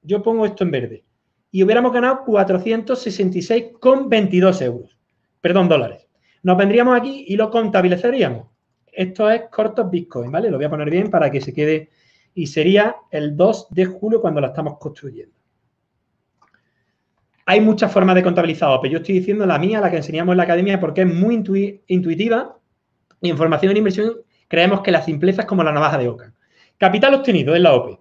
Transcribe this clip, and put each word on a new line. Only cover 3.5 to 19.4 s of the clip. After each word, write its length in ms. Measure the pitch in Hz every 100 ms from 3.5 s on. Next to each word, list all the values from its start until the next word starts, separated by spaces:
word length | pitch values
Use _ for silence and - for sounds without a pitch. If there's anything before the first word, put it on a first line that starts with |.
| 226 233 -
con 300 | 254 269 269
veintidós 540 | 226 190 180 190 185
euros. 360 | 127 120 - _ _ _ _ _
Perdón, 260 | 175 185 180
dólares. 400 | 151 113 - _ _ _ _
Nos 140 | 185 180
vendríamos 380 | 196 233 247
aquí 300 | 247 254 - -
y 80 | 202
lo 120 | 214
contabilizaríamos. 1000 | 226 220 190 180 175 240 262 143 117 - _ _ _
Esto 460 | _ - 185 185 214
es 180 | 226 -
cortos 400 | - 220 - 185
Bitcoin, 420 | 180 170 127 120
¿vale? 200 | 160 226
Lo 60 | 139
voy 100 | 147
a 20 |
poner 220 | 151 147
bien 180 | 175 208
para 220 | - 143
que 100 | 139
se 100 | 135
quede. 380 | 147 151 156 156 _ _ _ _
Y 100 | -
sería 500 | 147 160 156 202 214 - _
el 260 | 156 147
dos 320 | 147 196 - -
de 140 | 175
julio 360 | 185 185 214 226
cuando 200 | 175 151
la 60 | 135
estamos 300 | 143 151 -
construyendo. 560 | 147 - 143 107 - _ _ _ _ _ _ _ _ _ _ _ _ _ _ _ _ _ _ _ _ _ -
Hay 140 | 202
muchas 300 | 214 214 196
formas 220 | 202 190
de 80 | 185
contabilizar 480 | 175 175 170 160 147
ope. 220 | 131 139
Yo 80 | 160
estoy 160 | 165
diciendo 300 | 185 185 208